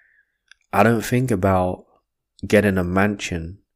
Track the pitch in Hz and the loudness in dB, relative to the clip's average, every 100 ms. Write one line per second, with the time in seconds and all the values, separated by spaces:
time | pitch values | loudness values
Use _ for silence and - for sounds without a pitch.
0 | _ _ _ _ _ _ _ 98 110 113 | _ _ _ _ _ _ _ 2 2 2
1 | - 123 127 101 98 92 92 92 - _ | -2 -2 0 0 0 2 0 -4 -12 _
2 | _ _ _ _ 95 104 101 95 90 95 | _ _ _ _ 0 2 2 0 0 0
3 | 101 101 - 85 82 101 _ | 0 -2 -6 -8 -10 -14 _